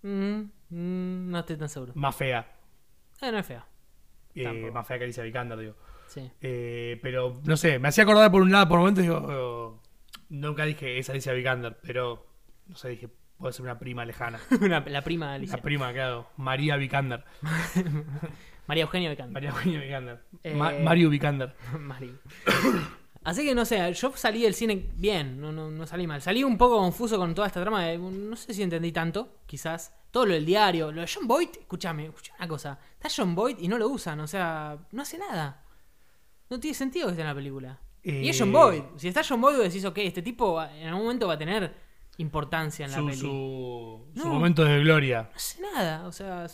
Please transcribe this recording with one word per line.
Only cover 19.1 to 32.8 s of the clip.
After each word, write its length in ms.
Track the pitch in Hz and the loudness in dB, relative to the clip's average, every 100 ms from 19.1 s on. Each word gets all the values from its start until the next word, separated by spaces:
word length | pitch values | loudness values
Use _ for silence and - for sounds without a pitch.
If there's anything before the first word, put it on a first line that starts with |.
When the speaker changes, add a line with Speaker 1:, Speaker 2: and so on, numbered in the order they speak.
Speaker 1:
Vikander. 220 | 143 127 | -4 -8
Speaker 2:
María 160 | 139 143 | -8 -6
Eugenia 300 | 135 190 156 | -2 -2 -2
Vikander. 440 | 135 139 127 120 - - | -4 -8 -8 -14 -18 -14
Speaker 1:
Eh, 120 | 165 | -6
Speaker 2:
Ma-, 180 | 147 151 147 | 0 0 2
Mario 280 | 160 170 165 | 4 6 6
Vikander. 440 | 147 147 139 127 - 120 | 6 2 0 -4 -8 -10
Speaker 1:
<laughs> 120 | 151 | -10
Mario. 340 | 143 131 127 131 - - - - 226 196 151 - - - | -10 -12 -14 -16 -20 -4 0 2 4 2 -2 -12 -20 -8
Así 200 | 160 180 | -4 -2
que, 100 | 294 | 2
no 100 | 247 | 2
sé, 280 | 226 220 175 | 2 2 0
yo 200 | 175 254 | 0 -4
salí 280 | 277 240 214 | 0 -2 4
del 120 | 226 | 2
cine 360 | - 226 196 - | 2 0 -2 -4
bien, 460 | - 190 196 139 131 | -2 0 0 -4 -8
no, 120 | 151 | -8
no, 180 | 156 156 | -8 -8
no 160 | 156 160 | -10 -8
salí 200 | 170 175 | -6 -6
mal. 160 | 147 | -4
Salí 220 | 175 214 | 0 2
un 120 | 269 208 | 2 6
poco 220 | 247 226 | 6 6
confuso 400 | 185 165 233 214 | 4 2 -2 0
con 160 | 175 | 0
toda 120 | 165 208 | 0 -2
esta 120 | 175 | -2
trama 240 | 185 214 170 | -2 0 -2
de, 120 | 170 | -4
no 380 | 185 190 208 226 | -6 -8 -10 -10
sé 180 | - | -10
si 80 | 202 | -4
entendí 300 | 196 165 165 | -2 -2 -2
tanto, 480 | 165 165 165 254 - - | -2 -2 -4 -8 -14 -16
quizás. 480 | 143 165 165 - - - | -10 -8 -8 -10 -20 -6
Todo 140 | 240 | 0
lo 80 | 240 | 2
del 140 | 165 156 | 2 4
diario, 440 | 196 208 170 151 | 6 6 4 -2
lo 120 | 156 | -4
de 40 | 170 | -8
John 140 | - 269 | -6 2
Boyd, 220 | 262 349 - | 2 2 -6
escúchame, 460 | - 180 185 160 156 | -12 -8 -6 -6 -8
escuchame 320 | - - - | -14 -20 -12
una 100 | 175 | -8
cosa. 300 | 151 147 135 | -8 -8 -12